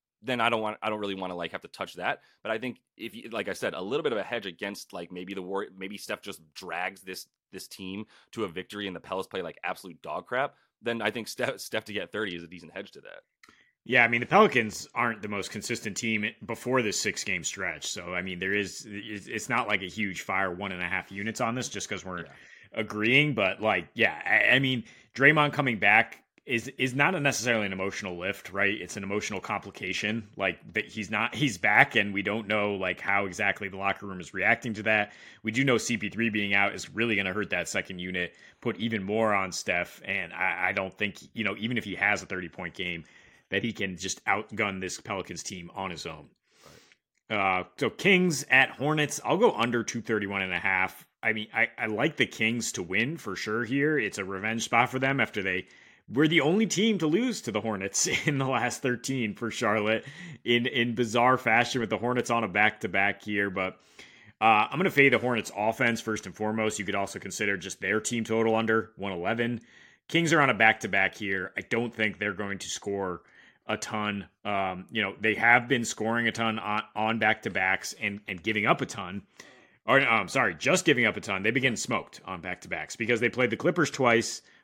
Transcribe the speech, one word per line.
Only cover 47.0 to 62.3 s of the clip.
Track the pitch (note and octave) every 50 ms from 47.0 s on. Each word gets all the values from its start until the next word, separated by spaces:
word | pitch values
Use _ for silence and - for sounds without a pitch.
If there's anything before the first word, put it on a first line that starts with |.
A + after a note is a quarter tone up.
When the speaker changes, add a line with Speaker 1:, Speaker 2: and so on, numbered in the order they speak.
| _ _ _ _ _ -
Speaker 1:
Right. | A2+ G#2 G2 F#2+ F#2 F#2
Speaker 2:
Uh, | F2+ - _
so | - C3+ A2+
Kings | - - - G3 G3 F3+ F3+ F3+ D3+ C3 - -
at | B2+ C3+ C3 -
Hornets, | - - B2+ D3 D#3 D#3 D3 C#3+ - - -
I'll | A#2 D3+
go | F#3 A#3 G#3+ -
under | G#2+ A#2 B2 A#2+ A#2+ A2
two | - - A#2
thirty-one | G#2 - A2+ G#2 G2+ G2 G2+ G2 F#2+
and | F#2 F2+
a | F2
half. | F2+ G2 F#2+ F#2 F#2+ F#2+ - - - _ _ _ -
I | A2+ A2
mean, | G#2+ G#2+ - -
I, | A2+ A#2 A#2 -
I | - A#2+
like | G#2+ G#2+ G#2 C3 D#3+ D#3
the | - B2
Kings | - - - A2+ A2 A#2 A#2+ G#2 - -
to | - F2+
win | E2 F#2 G#2 A#2 C3+ E3
for | D#3 - G#2+ F#2
sure | - - G#2+ G#2+ A#2 A#2+
here. | G#2+ C3 C#3 C#3+ D3+ D#3 C#3
It's | A2 G2 - G#2
a | G2
revenge | F#2 G2 F#2 G2+ A2 A2+ A#2 G#2+
spot | - B2 A#2 B2 B2+
for | B2+ C3
them | C3 C3+ C#3 C3+
after | A2+ - - G#2+ F#2
they | F#2+ F2+ F#2 F2+ - - - - - - _ _ -
were | G2+ B2+ D#3 D#3
the | E3 D#3+
only | C3 D3+ F3+ A3 A3+
team | E3+ - E3+ G#3+ A3+ G#3+ F3
to | D#3+ D3+
lose | D#3+ G#3 B3+ B3+ G#3 - -
to | -
the | G#2 G#2+
Hornets | G#2+ A2+ G#2+ F#2+ F#2+ G2 - - -
<laughs> | - - - -
in | D#3+ C#3+ C3+
the | C3+
last | C3 C3 A2+ A#2 B2 A#2 - -
thirteen | C3 B2 A#2 - - C3+ C3 A#2 G#2+ F#2+
for | - A#2+ A2
Charlotte | G#2+ - A#2+ G#2+ G#2+ A2 G#2 G#2+ A2 A2 - - - - F3+ E3+ D3 - -
in, | A#2+ A#2+ A#2+ A#2+
in | C3 - B2+ A#2+ B2 A2+
bizarre | A#2 B2 A2 G#2+ A#2+ A#2+ B2+ C3 B2
fashion | - A#2 A2 A#2+ A#2+ - - B2+
with | A#2 F#2+
the | A2 G2
Hornets | A2 A#2+ B2 B2 A2+ -